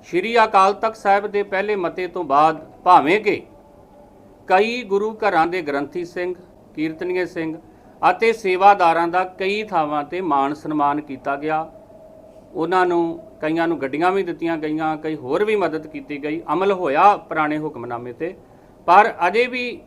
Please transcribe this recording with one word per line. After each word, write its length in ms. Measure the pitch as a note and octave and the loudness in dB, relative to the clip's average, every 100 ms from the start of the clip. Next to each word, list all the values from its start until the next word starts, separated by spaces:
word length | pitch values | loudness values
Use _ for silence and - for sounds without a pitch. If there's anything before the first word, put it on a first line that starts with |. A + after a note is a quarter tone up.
ਸ਼੍ਰੀ 400 | - F3 G#3 A#3 | -4 -4 0 2
ਅਕਾਲ 300 | A3 G3+ G3 | 4 4 4
ਤਖਤ 220 | G3+ A3+ | 2 -6
ਸਾਹਿਬ 320 | A3 G3+ G3+ G3+ | -2 0 0 0
ਦੇ 160 | G3+ | -4
ਪਹਿਲੇ 320 | G3 F#3+ G#3 | -2 -4 -2
ਮਤੇ 320 | G3+ E3+ E3+ F3+ | -2 -4 -6 -8
ਤੋਂ 160 | F3+ | -6
ਬਾਅਦ 340 | D#3+ C#3 D#3 D#3 - - | 0 4 4 2 -12 -2
ਭਾਵੇਂ 380 | F3+ F3+ C3+ G3+ | 6 6 6 2
ਕਿ 200 | G3+ D3+ - - - - - - - - - - - | 2 -2 -6 -20 -20 -20 -20 -20 -20 -20 -20 -20 0
ਕਈ 360 | F#3 A3 A#3+ | 2 2 -2
ਗੁਰੂ 300 | G#3 G3 G#3+ | -2 -2 -2
ਘਰਾਂ 340 | G#3+ G#3+ F3 E3+ | -2 0 2 0
ਦੇ 140 | F3+ | -2
ਗ੍ਰੰਥੀ 440 | D3 C#3 C#3+ F3+ | -4 -4 -4 -8
ਸਿੰਘ, 300 | E3+ F#3 F3+ F3 - - - | -8 -6 -8 -8 -16 -20 -18
ਕੀਰਤਨੀਏ 500 | - D#3+ D#3+ F3+ F#3 | -6 -6 -6 -4 -2
ਸਿੰਘ 320 | F3 F3 D#3+ D#3+ - - - - D#3+ | -4 -4 -8 -8 -16 -20 -20 0 0
ਅਤੇ 240 | F3+ A3+ | 2 0
ਸੇਵਾਦਾਰਾਂ 760 | A3 F#3+ F#3 G3 G3+ F3 E3 E3+ | 0 -2 4 6 6 4 4 0
ਦਾ 160 | F3 | 0
ਕਈ 400 | F#3 - F#3+ G#3 | -2 -4 -4 -4
ਥਾਵਾਂ 400 | G#3+ F3+ D3+ D3 | -2 -2 0 -4
'ਤੇ 180 | C#3+ F3+ | -4 -6
ਮਾਣ 320 | F#3 C#3 C#3 | 0 0 0
ਸਨਮਾਨ 480 | D3+ D#3 D3+ C#3+ C#3+ | -4 -6 0 0 -2
ਕੀਤਾ 340 | C#3+ C3 C#3 | -8 -10 -6
ਗਿਆ, 360 | C#3+ D3+ D#3 D#3+ - - - - - - - - | -4 -2 -4 -6 -14 -20 -20 -20 -20 -20 -20 -14
ਉਹਨਾਂ 320 | - E3 F#3 | -6 0 2
ਨੂੰ, 380 | F3+ E3+ E3+ E3 - - | 2 2 0 -6 -16 -6
ਕਈਆਂ 260 | D#3 E3 E3 | -4 0 -2
ਨੂੰ 140 | D#3 | -2
ਗੱਡੀਆਂ 300 | C3 D3 F3 | -4 0 0
ਵੀ 120 | G3 | 0
ਦਿੱਤੀਆਂ 340 | F3 E3 E3+ E3 | -4 -4 -4 -4
ਗਈਆਂ, 400 | D3+ D#3 D#3+ D#3 | -4 -4 -4 -4
ਕਈ 180 | D#3 | -6
ਹੋਰ 280 | D3+ B2 D#3+ | -8 -4 -2
ਵੀ 120 | G#3 | 0
ਮਦਦ 320 | G#3+ E3 D#3 D3+ | 0 -2 -4 -10
ਕੀਤੀ 360 | D3 C#3 C#3+ | -16 -12 -8
ਗਈ, 180 | D3+ D#3+ D#3+ | -6 -6 -4
ਅਮਲ 180 | D#3 F#3+ | -2 0
ਹੋਇਆ 460 | F#3 E3 C#3+ G3 F#3+ | 0 0 4 4 4
ਪੁਰਾਣੇ 400 | - D#3 D3+ D3+ | -2 -2 -2 -2
ਹੁਕਮਨਾਮੇ 540 | D3+ B2 A#2+ A#2 B2 | -6 -10 -10 -10 -10
'ਤੇ, 240 | A#2+ E3 - - - - - | -8 -10 -10 -20 -20 -20 -8
ਪਰ 280 | - F#3 G#3+ - F3 | 6 6 6 0 0
ਅਜੇ 200 | G#3 B3 | 2 0
ਵੀ 340 | B3 B3 F3 | -2 -8 -10